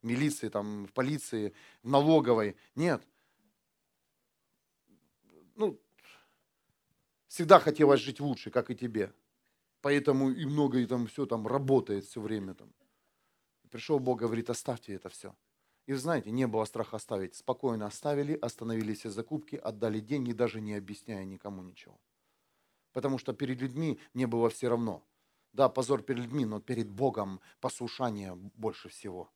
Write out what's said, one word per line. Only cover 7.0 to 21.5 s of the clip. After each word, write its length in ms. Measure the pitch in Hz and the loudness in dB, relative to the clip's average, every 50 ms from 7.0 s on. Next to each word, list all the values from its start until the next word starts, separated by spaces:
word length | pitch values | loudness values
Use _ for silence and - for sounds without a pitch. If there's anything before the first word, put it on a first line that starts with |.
| _ _ _ _ _ _ | _ _ _ _ _ _
всегда 320 | - - 175 156 196 170 | -6 -6 8 10 10 10
хотелось 400 | - 156 151 151 151 139 143 127 | 10 6 4 6 8 8 8 6
жить 180 | 104 135 131 - | 6 0 -6 -4
лучше, 320 | 143 147 127 - - 110 | -4 -4 -4 -4 -6 -2
как 200 | - 127 117 - | -2 -2 -2 -2
и 40 | 127 | -6
тебе. 380 | 113 123 120 107 110 98 - - _ _ _ _ _ _ _ _ _ _ _ _ _ | -6 -6 -4 -2 -2 -2 -2 -6 _ _ _ _ _ _ _ _ _ _ _ _ _
Поэтому 500 | - 139 143 143 143 151 135 135 135 135 | 0 2 2 4 4 4 4 4 4 2
и 140 | 131 - 160 | 0 0 -2
много, 340 | 135 147 151 147 135 120 131 | -2 2 2 2 4 4 2
и 80 | 120 | 2
там 200 | 107 127 123 120 | 2 0 -2 -2
всё 180 | 107 - - 143 | -4 -4 -6 -4
там 220 | - 120 113 107 | -2 -2 -2 -2
работает 580 | 107 123 139 139 131 135 131 135 - 104 101 98 | 0 0 0 2 4 4 4 4 2 -4 -4 -4
всё 160 | - - 120 | -8 -12 -8
время 340 | 107 110 110 104 98 95 92 | -6 -4 -4 -4 -4 -6 -10
там. 180 | - 53 52 _ _ _ _ _ _ _ _ _ _ _ _ _ _ _ _ _ _ _ _ | -14 -16 -20 _ _ _ _ _ _ _ _ _ _ _ _ _ _ _ _ _ _ _ _
Пришёл 300 | - 117 - - 160 139 | -16 -14 -4 0 0 0
Бог, 200 | 127 127 127 113 | 2 0 0 0
говорит: 300 | 113 117 113 113 113 - | 0 -2 -2 -2 -2 -4
«Оставьте 420 | 120 - - - 123 113 - - 98 | -6 -6 -4 -6 -6 -6 -8 -12 -12
это 160 | 92 - 92 | -12 -12 -14
всё». 260 | - - - 98 98 _ _ _ _ _ _ _ _ _ _ | -18 -14 -18 -18 -18 _ _ _ _ _ _ _ _ _ _
И 80 | - 135 | -6 -6
знаете, 360 | 135 131 160 170 135 - 107 110 | -4 0 0 0 0 0 -2 0
не 140 | 127 131 | 0 0
было 180 | 120 107 113 110 | 2 2 0 0
страха 320 | 107 - 113 107 - - | 0 -2 -6 -6 -4 -6
оставить. 400 | 107 - - 117 98 95 90 - | -10 -6 -4 -4 -4 -4 -4 -8
Спокойно 500 | - - - 127 - - 131 117 110 107 | -10 -4 -4 -4 -2 0 -2 -2 -2 -4
оставили, 480 | 104 - - - 147 147 143 143 143 156 | -6 -8 -6 -4 -2 0 0 0 -2 -2
остановили 600 | 151 - 123 - - 113 113 117 110 110 107 110 | -4 -4 -6 -6 -6 -6 -4 -2 -2 -2 -2 -4
все 160 | 101 - 117 | -6 -6 -8
закупки, 440 | 101 101 113 - 156 151 151 - - | -8 -8 -8 -6 -6 -8 -8 -8 -12
отдали 440 | 139 - - 110 104 117 113 107 110 | -8 -8 -8 -6 -2 -2 -2 -2 -2
деньги, 320 | 107 107 143 147 127 120 117 | -4 -2 -4 -2 -2 -2 0
даже 280 | 107 123 117 - 110 | 0 0 0 0 -4
не 140 | 107 107 104 | -6 -6 -6
объясняя 500 | 104 95 92 101 - - - 113 98 95 | -6 -8 -8 -14 -14 -12 -10 -10 -8 -8
никому 380 | 95 95 92 - 101 | -10 -12 -12 -12 -12